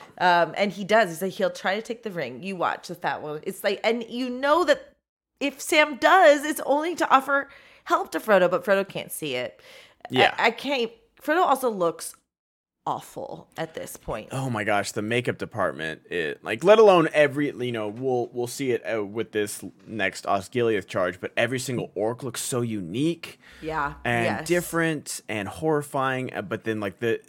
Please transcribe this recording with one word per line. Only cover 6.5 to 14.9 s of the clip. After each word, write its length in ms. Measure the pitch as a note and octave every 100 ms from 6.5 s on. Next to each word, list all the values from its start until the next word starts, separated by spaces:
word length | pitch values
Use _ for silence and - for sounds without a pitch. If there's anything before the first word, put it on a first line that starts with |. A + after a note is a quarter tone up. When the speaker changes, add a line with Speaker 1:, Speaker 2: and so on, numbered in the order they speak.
| - -
Speaker 1:
only 300 | C#4+ E4 D#4+
to 120 | D#4+
offer 360 | C4+ C4+ C#4 C4+ - - _
help 280 | - E4 -
to 60 | -
Frodo, 280 | A3 G3 F3
but 140 | F3
Frodo 240 | G#3 G3 G3
can't 240 | D#3 -
see 240 | - D3+ B2
it. 240 | B2 - - - - _ -
Speaker 2:
Yeah. 240 | - - -
Speaker 1:
I, 60 | A3+
I 40 |
can't. 400 | - C4 C#4 A3+ - _ _
Frodo 240 | - E4 F4
also 240 | C4+ C4
looks 460 | G3+ E3+ E3 - - _ _ _ _ _ _ D3+
awful 600 | B2 - - - - - -
at 160 | D#3+
this 240 | - F2 -
point. 320 | - A#2 -
Speaker 2:
Oh 180 | C3 C3+
my 140 | A2
gosh, 280 | G#2 G2+ G2